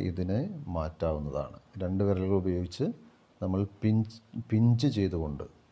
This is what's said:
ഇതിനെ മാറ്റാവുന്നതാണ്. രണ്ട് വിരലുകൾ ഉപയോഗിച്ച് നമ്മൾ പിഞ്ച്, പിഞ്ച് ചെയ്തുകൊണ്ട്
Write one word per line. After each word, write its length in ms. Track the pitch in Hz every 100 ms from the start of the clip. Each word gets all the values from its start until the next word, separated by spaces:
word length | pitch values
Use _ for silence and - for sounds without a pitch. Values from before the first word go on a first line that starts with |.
| 98
ഇതിനെ 300 | 87 90 101 202 175 143 85
മാറ്റാവുന്നതാണ്. 840 | 78 - 82 78 73 69 69 - - -
രണ്ട് 180 | 92 95 101
വിരലുകൾ 280 | 92 92 98
ഉപയോഗിച്ച് 420 | 92 90 87 - 151 240 - _ _ _
നമ്മൾ 180 | 95 95 101 -
പിഞ്ച്, 340 | 110 110 107 - _ - -
പിഞ്ച് 380 | 110 117 120 147 107
ചെയ്തുകൊണ്ട് 480 | 95 85 80 71 - - _